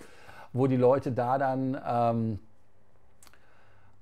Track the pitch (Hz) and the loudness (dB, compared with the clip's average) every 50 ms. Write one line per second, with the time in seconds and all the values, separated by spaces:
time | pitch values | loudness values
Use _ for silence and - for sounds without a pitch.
0 | - - - - - - - - - - - 123 135 131 131 123 123 123 135 139 | -20 -20 -20 -20 -20 -20 -20 -20 -16 -6 -2 0 2 2 4 4 6 6 4 4
1 | - 147 117 123 120 123 131 139 139 135 131 131 131 131 135 - - - 120 120 | 0 -2 -2 -2 0 0 0 0 0 -2 -2 -2 -2 -4 -4 -4 -4 -2 0 2
2 | 120 117 117 117 113 113 107 - - - - - - - - - - - - - | 2 2 2 2 0 -2 -4 -6 -10 -16 -20 -20 -20 -20 -20 -20 -20 -20 -20 -20
3 | - - - - - - - - - - - - - - - - - - - - | -20 -20 -20 -20 -20 -20 -20 -20 -20 -20 -20 -20 -20 -20 -20 -20 -20 -20 -20 -20